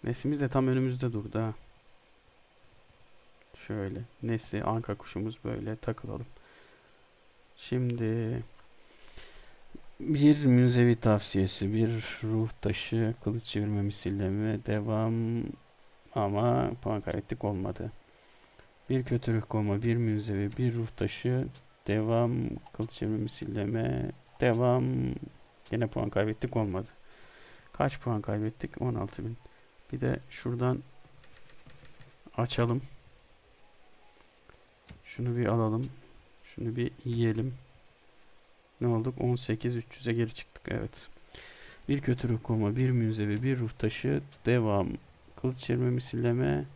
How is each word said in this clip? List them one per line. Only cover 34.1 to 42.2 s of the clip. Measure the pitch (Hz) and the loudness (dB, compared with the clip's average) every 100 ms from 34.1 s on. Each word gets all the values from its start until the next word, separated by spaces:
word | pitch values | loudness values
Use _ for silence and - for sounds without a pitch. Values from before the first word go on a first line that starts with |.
| - - - - - - - - - - | -20 -20 -20 -20 -20 -20 -20 -20 -20 -18
Şunu | - 123 120 | -6 -2 0
bir | 113 | 2
alalım. | 113 110 110 131 - - - - - | 4 2 0 -2 -8 -20 -20 -20 -20
Şunu | - - 117 117 | -18 -6 -4 -2
bir | 120 - 123 | -4 -4 -4
yiyelim. | 117 113 110 127 127 - - - - - - - - - - - - | 2 2 2 -2 -6 -16 -20 -20 -20 -20 -20 -20 -20 -20 -20 -20 -4
Ne | 123 | 2
olduk? | 113 120 127 | 2 0 0
On | 123 120 | 0 0
sekiz | - 113 123 120 | 0 -2 -2 -4
üç | 113 - | -6 -8
yüze | 120 | -2
geri | 117 117 | 0 0
çıktık. | - - - - | -2 -16 -14 -6
Evet. | 117 107 - - - - - - - - - - | -4 -4 -10 -18 -20 -18 -18 -18 -20 -20 -14 -2
Bir | 139 | 0
kötü | 135 123 | 2 0